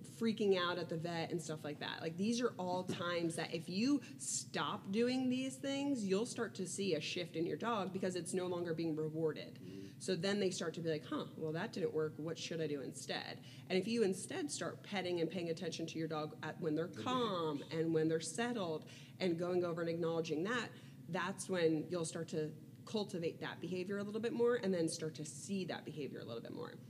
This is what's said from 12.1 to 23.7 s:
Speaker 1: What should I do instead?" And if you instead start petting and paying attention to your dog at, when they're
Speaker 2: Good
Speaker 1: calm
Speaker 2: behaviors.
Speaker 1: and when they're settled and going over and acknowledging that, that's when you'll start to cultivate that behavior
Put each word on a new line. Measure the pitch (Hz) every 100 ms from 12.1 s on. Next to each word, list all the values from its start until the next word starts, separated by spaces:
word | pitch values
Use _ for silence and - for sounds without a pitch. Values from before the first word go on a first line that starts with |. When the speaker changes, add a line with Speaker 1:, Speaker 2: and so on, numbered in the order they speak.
| 147
Speaker 1:
What | 156 160
should | - 165
I | 156
do | 143
instead?" | - - - 180 - - - - -
And | 185
if | 190
you | 233
instead | 196 190 - 320 294
start | - 170 -
petting | - 196 180 175
and | 165
paying | 180 170
attention | 165 170 165 160
to | 156
your | 160
dog | 156 156 -
at, | 156 -
when | 160 151
they're | 170
Speaker 2:
Good | -
Speaker 1:
calm | 254 254 233 180 156 147
Speaker 2:
behaviors. | - 165
Speaker 1:
and | 165
when | 160 160
they're | 160
settled | - - 240 240 175 156 - - - -
and | 185 165
going | 175 180
over | 175 165
and | 170
acknowledging | 165 165 165 165 151
that, | 196 247 - - - - -
that's | 175 180 190 -
when | 185 160 156 156
you'll | 175
start | 160 170 160
to | 160 151 - - -
cultivate | - 220 196 175 165 -
that | 147 -
behavior | 170